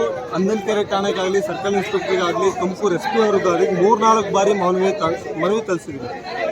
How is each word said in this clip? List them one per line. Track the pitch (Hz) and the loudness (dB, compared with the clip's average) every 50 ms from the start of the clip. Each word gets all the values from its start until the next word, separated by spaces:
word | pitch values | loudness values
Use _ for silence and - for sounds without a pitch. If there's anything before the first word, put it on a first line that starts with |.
| 233 226 - - - - 175 | 2 0 -2 -6 -8 -6 -2
ಹನ್ನೊಂದಕೆರೆ | 165 190 196 220 214 196 214 214 208 202 | 0 0 0 0 0 0 -2 0 0 0
ಠಾಣೆಗಾಗಲಿ, | - 208 196 196 202 185 190 185 185 190 202 | 0 -2 -2 0 0 -2 0 -2 0 0 0
ಸರ್ಕಲ್ | 196 - 254 - 202 202 202 | 0 -2 -4 -4 -2 -2 0
ಇನ್ಸ್‌ಪೆಕ್ಟರ್‌ಗಾಗಲಿ, | 196 185 - 202 185 - - 185 185 180 170 165 165 190 190 - - | 0 -2 0 -2 -2 -2 0 0 0 0 0 0 0 0 0 0 0
ತುಮಕೂರು | 175 185 185 - 208 202 175 | -4 -4 -4 -2 -2 0 0
ಎಸ್ | 156 - | 0 -2
ಪಿ | - - 226 | -2 0 2
ಅವ್ರಿಗಾಗಲಿ | 220 208 196 190 - 185 170 165 190 - 190 175 | 2 4 2 2 2 2 2 2 2 2 2 2
ಮೂರ್ನಾಲ್ಕು | 180 208 220 208 220 220 226 226 202 180 175 | 4 4 4 4 4 4 4 4 2 0 2
ಬಾರಿ | 196 196 208 208 | 2 4 4 2
ಮನವಿ | 196 175 180 180 185 190 196 | 2 2 0 2 2 2 0
ತ-, | - - 170 160 165 - - - - 160 165 | 0 0 0 -2 -2 -2 -6 -8 -6 -2 0
ಮನವಿ | 185 208 226 | 0 0 0
ತಲುಪಿಸಿದ್ದೀನಿ. | 214 - 180 156 - - 143 135 123 120 123 123 120 - - - 135 123 | 0 -2 -4 -4 -4 -8 -10 -10 -8 -8 -10 -10 -10 -10 -6 -4 -4 -4